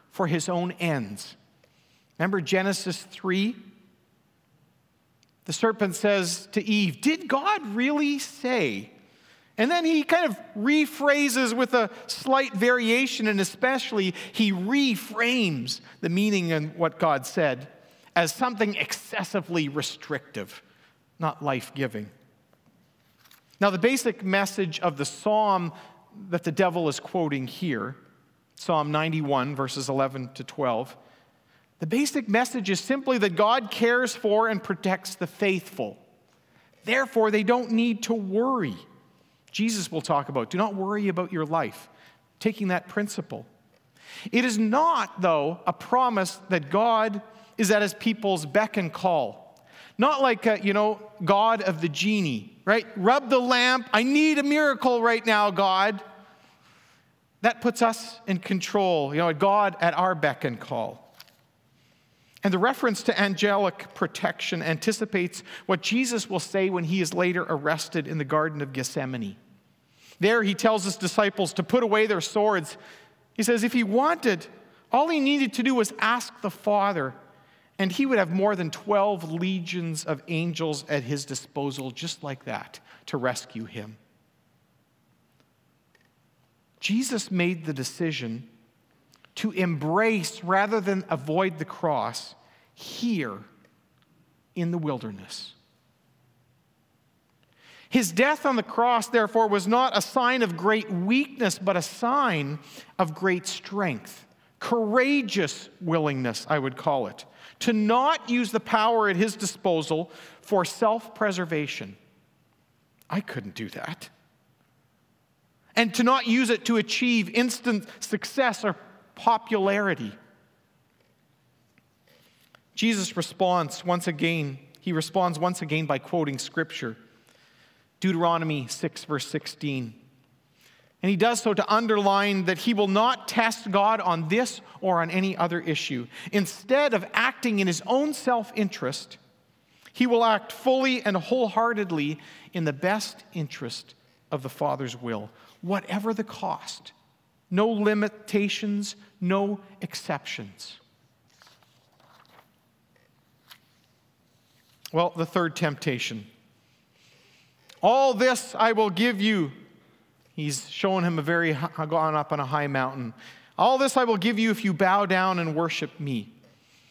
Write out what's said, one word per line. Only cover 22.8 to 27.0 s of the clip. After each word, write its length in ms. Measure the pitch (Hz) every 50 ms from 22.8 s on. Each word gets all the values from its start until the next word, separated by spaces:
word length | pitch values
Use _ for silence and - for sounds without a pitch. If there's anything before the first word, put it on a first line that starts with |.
| _ _ _ _ _ _ _ _ _ - - - _ _ _ -
Now, 80 | 196 202
the 100 | 190 180
basic 460 | 185 240 269 262 - 240 196 - 196
message 560 | 190 190 196 196 190 - - 190 165 156 -
of 160 | - 175 147
the 80 | 139 143
psalm 680 | - - - - 208 214 214 220 208 196 185 175 165 151 - - - - _ _ _ - 208 196 190
that 140 | 170 170 -
the 80 | 170 151
devil 360 | 190 190 180 165 175 165 151
is 100 | 135
quoting 480 | -